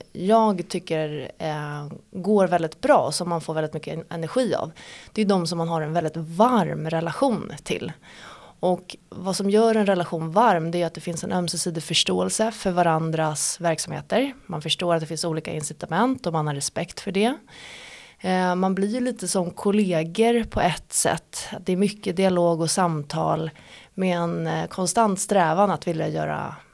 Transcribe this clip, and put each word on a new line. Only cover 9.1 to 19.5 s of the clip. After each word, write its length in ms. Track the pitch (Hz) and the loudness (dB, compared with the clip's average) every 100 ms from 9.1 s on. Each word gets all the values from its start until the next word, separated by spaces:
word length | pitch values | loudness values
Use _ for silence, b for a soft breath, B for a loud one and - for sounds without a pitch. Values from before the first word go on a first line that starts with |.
| 185 185 185 | -8 -4 -2
som 140 | 196 | 2
gör 240 | 208 226 | 4 4
en 120 | 220 202 | 4 2
relation 440 | 185 170 165 160 | 2 0 -4 0
varm, 400 | 180 240 175 165 | 4 6 4 2
det 120 | 175 | 0
är 40 | 165 | -2
att 80 | |
det 60 | 165 | -4
finns 240 | 175 165 | -8 -6
en 80 | - | -2
ömsesidig 500 | 185 165 175 180 160 | -2 -2 -2 -4 -4
förståelse 680 | - 160 - 185 185 - 220 | -2 0 0 0 0 0 -2
för 200 | 214 196 | -2 0
varandras 920 | 175 170 160 160 160 156 151 - - | 2 4 2 0 0 0 -2 -4 -2
verksamheter. 720 | 170 156 - 147 143 202 277 262 - | 0 0 -4 -8 -2 0 0 -4 -10
Man 160 | 165 | -6
förstår 320 | 156 - 175 | -4 -2 2
att 60 | 165 | 0
det 60 | 156 | 0
finns 180 | 160 | -4
olika 280 | 170 156 - | -2 -4 -4
incitament 760 | 156 147 151 - 170 247 262 175 | -6 -6 -8 -2 0 2 0 -2
och 60 | |
man 140 | 160 151 | 0 -2
har 80 | |
respekt 460 | 139 - - 165 - | -2 -4 -6 -8 -8
för 120 | - | -4
det. 220 | 185 226 302 B B B B B B B B | 0 0 0 B B B B B B B B
Eh, 340 | 185 185 180 | -2 0 2
man 200 | 180 190 | 2 0
blir 140 | 190 202 | 0 0
ju 120 | 247 | 0
lite 280 | 247 247 180 | -2 -4 -2
som 220 | 196 175 | -2 -2